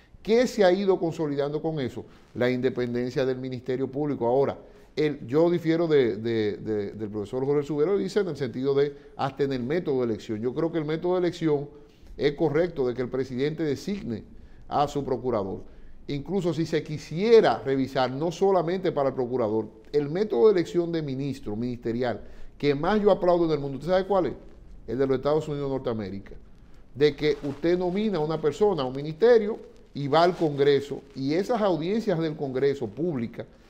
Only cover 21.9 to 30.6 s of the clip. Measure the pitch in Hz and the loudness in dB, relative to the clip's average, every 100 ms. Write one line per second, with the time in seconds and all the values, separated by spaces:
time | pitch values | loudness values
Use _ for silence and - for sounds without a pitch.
21.9 | 117 123 101 - - - - 143 139 170 | -2 -2 -4 -10 -14 -14 -4 -2 0 2
22.9 | 214 202 185 180 175 165 147 139 131 151 | 4 4 4 4 4 4 0 -2 -6 0
23.9 | 185 190 196 139 - - - - - - | 0 2 2 0 -4 -14 -20 -20 -18 -8
24.9 | 123 135 127 143 156 156 143 139 131 135 | -2 2 2 2 0 0 -6 -4 -4 -4
25.9 | 110 95 98 - - - - - - - | -4 -6 -8 -12 -18 -18 -20 -20 -20 -14
26.9 | 123 147 139 147 143 143 120 170 180 180 | 2 2 4 0 0 -4 -2 0 0 0
27.9 | 190 220 175 151 160 160 143 208 165 127 | 0 -2 -2 -2 0 -2 2 2 2 -2
28.9 | 135 151 156 233 233 - - - - - | -4 -8 2 6 6 4 -6 -12 -20 -14
29.9 | - 139 156 175 175 160 139 | -6 2 4 4 4 0 4